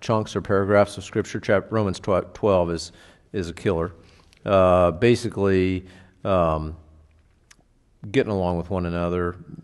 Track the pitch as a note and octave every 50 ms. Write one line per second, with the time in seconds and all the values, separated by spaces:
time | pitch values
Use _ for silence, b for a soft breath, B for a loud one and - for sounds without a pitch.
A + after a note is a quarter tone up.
0 | - - A2+ A2 G#2+ - - G2 E2+ - G2+ G2 G2 G2 G#2 G2+ G2+ - - F#2+
1 | - - - A2 G2 - - G#2 - - G#2 F#2+ - - G#2+ A2 G#2 F#2+ F2 -
2 | - G#2+ F#2+ - - - - - A2+ G#2 F#2+ F2+ F2 E2+ E2+ D#2+ - - b b
3 | b b b b b b - G2+ E2+ E2+ E2+ - - G#2+ F2+ E2 E2 - - b
4 | b b b b b b b b - G#2 G2 F#2+ F#2 F#2 F2+ F2+ F2+ F2 E2+ F2
5 | A#2+ A#2+ A#2+ - - G#2 - G2 G2 G2 F#2+ F#2 F#2 F#2 F#2 F#2 - b b b
6 | b b b b - G2 F#2+ F2+ E2+ D#2+ D#2 D#2 D#2 D#2 D#2+ - - - - _
7 | _ _ _ _ _ _ _ _ _ _ _ _ _ _ _ _ _ _ _ _
8 | - G#2 F#2+ C3+ - G#2+ G#2 F#2+ F2+ F2 F2 E2+ E2+ F2+ G2 F#2 F2 E2+ F2 F2
9 | E2+ F2 F2+ F2+ F2 F2 F2+ F2+ - - - -